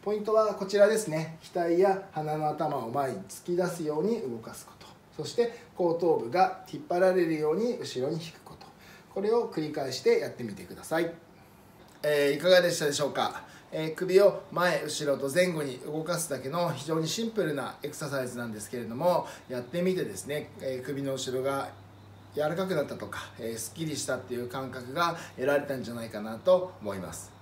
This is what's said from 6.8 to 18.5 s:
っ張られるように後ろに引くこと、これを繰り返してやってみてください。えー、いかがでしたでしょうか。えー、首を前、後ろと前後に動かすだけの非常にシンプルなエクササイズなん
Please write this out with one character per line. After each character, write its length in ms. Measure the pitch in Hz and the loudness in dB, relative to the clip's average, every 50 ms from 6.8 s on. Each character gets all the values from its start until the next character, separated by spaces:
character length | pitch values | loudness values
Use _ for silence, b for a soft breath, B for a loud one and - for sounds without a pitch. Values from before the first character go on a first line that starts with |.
っ 20 | - | -6
張 120 | - 170 175 | -2 2 4
ら 160 | 190 185 180 | 6 6 6
れ 100 | 185 175 | 6 4
る 140 | 165 160 151 | 2 2 0
よ 140 | 151 151 156 | 2 2 2
う 40 | |
に 220 | 185 226 247 226 - | 2 2 0 0 -2
後 280 | 135 123 - 127 127 | -6 -6 -4 -2 -2
ろ 60 | 143 165 | -2 -2
に 100 | 165 - | -4 -6
引 100 | - - | -8 -14
く 100 | - - | -18 -20
こ 100 | - - - | -20 -20 -20
と、 60 | - - - B B B B B B B - | -20 -20 -20 B B B B B B B -6
こ 60 | 196 | -2
れ 100 | 196 214 233 | 0 2 2
を 160 | 240 226 - | 2 2 0
繰 200 | - - 156 151 | -2 -4 -4 -4
り 40 | 143 | -4
返 200 | 151 139 135 127 | -4 -4 -4 -6
し 80 | - | 0
て 200 | - 226 233 - | 4 4 4 4
や 80 | - - | 2 -2
っ 40 | - | -6
て 100 | - 120 | -8 -8
み 120 | 110 98 | -8 -8
て 100 | 92 92 | -10 -12
く 100 | - - | -14 -14
だ 80 | - - | -14 -8
さ 160 | - 160 165 | -4 0 0
い。 140 | 175 165 - - - - - - - - - - - - - - - - - - - | 0 -2 -4 -10 -18 -20 -20 -20 -20 -20 -20 -20 -20 -20 -20 -20 -20 -20 -20 -4 -2
え 280 | 151 147 147 143 143 | 0 2 4 4 4
ー、 60 | 143 | 2
い 20 | 147 | 4
か 100 | 156 180 | 6 8
が 140 | 185 180 175 | 8 8 8
で 80 | 175 156 | 6 2
し 60 | - | 2
た 80 | 160 | 0
で 60 | 147 139 | 0 0
し 60 | - | 0
ょ 80 | 151 135 | -2 -2
う 40 | - | 0
か。 320 | 131 117 104 - - - B B B B B | 0 -2 -2 -2 -6 -14 B B B B B
え 180 | - 160 156 160 | -6 -4 -4 -4
ー、 60 | 156 | -4
首 260 | - 180 170 185 190 202 | -4 -2 6 8 10 10
を 200 | 196 165 151 - - | 10 8 6 -8 -6
前、 320 | - 170 175 180 165 143 143 | -2 2 2 2 2 2 -2
後 300 | 151 - - 151 143 139 | -2 -4 -2 0 0 0
ろ 60 | 123 | 0
と 140 | 135 139 127 | 0 0 4
前 200 | 180 185 185 170 | 4 4 4 2
後 100 | 156 147 | -2 -4
に 160 | 139 127 123 | -4 -6 -8
動 220 | 135 151 151 156 160 | -8 -6 -6 -6 -4
か 160 | 165 175 156 | -2 -2 -4
す 100 | - - | -2 -4
だ 100 | 147 120 | -4 -6
け 80 | - 135 | -4 -4
の 240 | 147 175 175 160 127 | -2 0 0 0 -2
非 140 | 127 - | -4 -4
常 120 | 160 160 160 | -2 -2 0
に 80 | 160 | 0
シ 200 | 160 - - 226 | -2 -2 -2 -2
ン 40 | 226 | -2
プ 140 | 220 214 185 | 0 0 0
ル 100 | 156 151 | 0 0
な 220 | 139 123 107 - - - | -2 -4 -6 -8 -8 -10
エ 60 | 147 | -10
ク 60 | 143 | -8
サ 140 | - 160 139 | -8 -8 -4
サ 160 | 139 139 127 | -4 -4 -4
イ 20 | |
ズ 120 | 120 - 120 | -4 -6 -8
な 80 | 120 | -8
ん 60 | 117 | -8